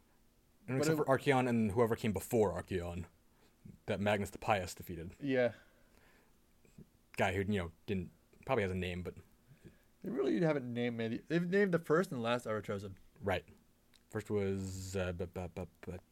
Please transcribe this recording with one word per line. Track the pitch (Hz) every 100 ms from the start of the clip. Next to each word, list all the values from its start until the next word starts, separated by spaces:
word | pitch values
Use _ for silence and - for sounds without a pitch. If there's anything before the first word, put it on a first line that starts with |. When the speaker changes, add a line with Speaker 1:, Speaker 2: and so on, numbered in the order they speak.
| _ _ _ _ _ _ -
Speaker 1:
And | 131
Speaker 2:
But | 143
Speaker 1:
except | 147
Speaker 2:
it | 135
Speaker 1:
for | 131
Archeon | 147 131 123
and | 117 110
whoever | 113 113
came | 113 117
before | 92 - 117 101 87
Archeon | - 92 85 87 85 _ _ _ _ _ - - -
that | 98
Magnus | 101 104 98
the | -
Pious | - 104 90
defeated. | - - 82 82 -
Speaker 2:
Yeah. | 143 127 120 - - - - - - - _ _ _ _ - - - _ _ -
Speaker 1:
Guy | 101
who, | 98 98
you | 101
know, | 82 - -
didn't, | 95 85 - _ - -
probably | 127
has | 98
a | 92
name, | 90 90
but | 87 - - _ - - - - _ _
Speaker 2:
They | 190
really | 233 - 208
haven't | 160 147 123
named | 120 120 117
many. | 113 113 -
They've | 165 175
named | 196 202
the | 170
first | 165 156 190
and | 127
last | 113 123 120
ever | 107
chosen. | 98 101 98 95 - -
Speaker 1:
Right. | 98 90 - - _ _ _ - -
First | 107 -
was, | 104 98 98 95 92 92 95
uh, | 90
b-, | 87 90
b-, | 95 90
b-, | - 87 - -
b-, | 87 -